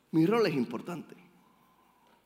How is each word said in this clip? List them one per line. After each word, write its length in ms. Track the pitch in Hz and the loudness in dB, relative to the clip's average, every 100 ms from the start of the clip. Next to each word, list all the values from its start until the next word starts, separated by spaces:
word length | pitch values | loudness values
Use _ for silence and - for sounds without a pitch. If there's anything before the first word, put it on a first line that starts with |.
| _ | _
Mi 160 | 160 165 | 2 4
rol 180 | 233 202 | 4 2
es 60 | |
importante. 600 | 156 117 117 104 170 - - - _ _ _ _ _ _ _ _ _ | 0 -2 -6 -10 -12 -12 -20 -20 _ _ _ _ _ _ _ _ _